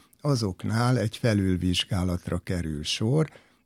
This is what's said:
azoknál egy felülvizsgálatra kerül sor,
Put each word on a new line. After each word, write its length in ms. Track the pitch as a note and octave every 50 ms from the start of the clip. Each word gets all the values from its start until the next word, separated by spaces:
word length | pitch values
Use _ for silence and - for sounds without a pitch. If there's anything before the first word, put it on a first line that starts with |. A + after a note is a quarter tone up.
| _ _ _ _
azoknál 760 | - D3 C#3 A2+ A2 G2 F2 - - G2+ G#2+ A2+ B2 B2 B2+ A#2
egy 180 | G#2 G#2+ - -
felülvizsgálatra 1200 | - A#2+ G#2+ G2+ F#2+ F#2+ F#2 F2 F2+ F#2 F2 - - - G#2+ F#2 F2+ F2+ F2 F2 - - E2+ E2+
kerül 440 | - - F#2+ F2 E2 D#2+ D2+ D2 D2+
sor, 460 | - - - A2 A2 C#3 D#3 D#3 - - - - _ _ _ _